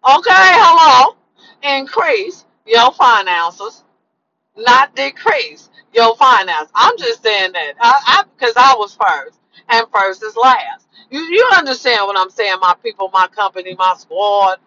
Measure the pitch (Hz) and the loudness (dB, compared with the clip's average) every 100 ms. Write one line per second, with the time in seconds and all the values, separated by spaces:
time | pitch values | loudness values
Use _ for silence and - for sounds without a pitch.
0 | 262 285 453 370 381 359 370 339 320 254 | 2 2 4 4 4 4 4 6 6 6
1 | 269 - _ _ _ _ 285 269 269 - | 2 -2 _ _ _ _ -6 -6 -6 -4
2 | 339 233 190 - _ _ - 226 247 269 | -2 -2 -6 -14 _ _ -4 0 0 0
3 | 247 220 190 175 170 175 202 _ _ _ | -2 0 -2 -4 -6 -8 -18 _ _ _
4 | _ _ _ _ _ - 233 240 277 - | _ _ _ _ _ -6 0 2 2 -4
5 | 277 - 427 320 453 - _ _ _ 226 | -10 -6 -4 -4 -6 -14 _ _ _ 0
6 | 233 220 262 233 185 160 151 208 269 466 | 0 2 2 2 0 -8 -6 -2 -2 -2
7 | 240 226 - 208 185 180 147 - 233 254 | -8 -6 -4 -4 -4 -6 -10 -2 0 0
8 | 254 370 392 _ 240 233 262 254 202 _ | 2 -2 -2 _ -4 2 2 2 -2 _
9 | 202 151 139 _ _ _ _ 233 226 208 | -4 -4 -10 _ _ _ _ -4 -2 -4
10 | 196 190 220 214 254 240 - - _ _ | -4 -6 -12 -2 0 0 -4 -16 _ _
11 | _ 277 320 370 494 381 285 254 254 226 | _ -14 -4 -2 2 0 -2 -6 -4 -4
12 | 196 196 185 - 208 190 185 180 233 208 | -4 -4 -6 -6 -6 -2 -2 -4 -8 -10
13 | 190 190 180 - 196 190 185 185 185 180 | -6 -2 -4 -4 -8 -8 -16 -4 -4 -4
14 | _ 165 208 202 190 185 | _ -6 -2 0 0 -2